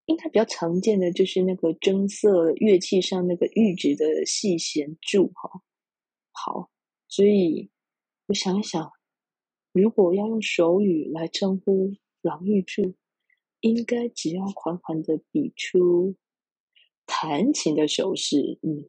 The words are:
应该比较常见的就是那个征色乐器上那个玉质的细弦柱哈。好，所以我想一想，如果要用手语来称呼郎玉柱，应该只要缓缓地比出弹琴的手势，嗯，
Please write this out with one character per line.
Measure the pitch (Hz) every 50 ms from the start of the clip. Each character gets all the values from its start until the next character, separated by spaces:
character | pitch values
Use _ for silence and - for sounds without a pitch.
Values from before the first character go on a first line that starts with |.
| _
应 | - 320
该 | 330 - 320
比 | - 208
较 | 226
常 | 220 - - 170 170 170 185
见 | 190 226 214 196
的 | 185 175
就 | 175 - 190
是 | 185 - 185 185
那 | 185 185
个 | 185 - 165 165
征 | - - 196 196 196 196 202
色 | - - - 208 196 175 165 160 -
乐 | - - 220 196 175
器 | 185 - - 185
上 | 180 - 196 185 180
那 | 180 175
个 | 175 -
玉 | - - - 226 208 170
质 | 185 - 143 143
的 | - 156 156 156 156 151
细 | - - - - 208 175 165
弦 | - - - 151 143 143 160 -
柱 | - - - 202 180 - 185
哈。 | - - - - 185 - _ _ _ _ _ _ _ _ _ _ _ _ _
好， | - - - - - - 180 - _ _ _ _ _ _ _ _
所 | - - 196
以 | 202 208 202 180 165 151 - - - _ _ _ _ _ _ _ _ _ _ _
我 | - 202
想 | - - 190 185 202
一 | 208
想， | - - 165 156 151 - _ _ _ _ _ _ _ _ _ _ _ _ _ _ _ -
如 | 180 196 226
果 | 226 - 196 170 180
要 | 196 208 220
用 | 226 220 208
手 | - - - 170 165 175 196 208
语 | 196 170 156 147 -
来 | 143 160 165
称 | 165 - - 202 190 190 190 -
呼 | - 196 190 190 196 202 - _ _ _ _
郎 | - 170 156 156 175
玉 | 196 208 196
柱， | 185 - - - 202 185 185 _ _ _ _ _ _ _ _ _ _ _ _ _
应 | - 226 226 233 233
该 | - 240 240 240 240
只 | - - - 156 165
要 | 185 190
缓 | 202 196 - - 160 170 180
缓 | - - 160 160 160
地 | - 160 151 - _ -
比 | 156 143 - -
出 | - - - - 185 180 180 175 175 180 196 190 - _ _ _ _ _ _ _ _ _ _ _ _ _ _ _ _ _
弹 | - - - - 160 151 143 196 269 302
琴 | - - 160 151
的 | 147 151 147
手 | - - 170 190 -
势， | - - - - 143 131 - - - -
嗯， | 165 151 147 151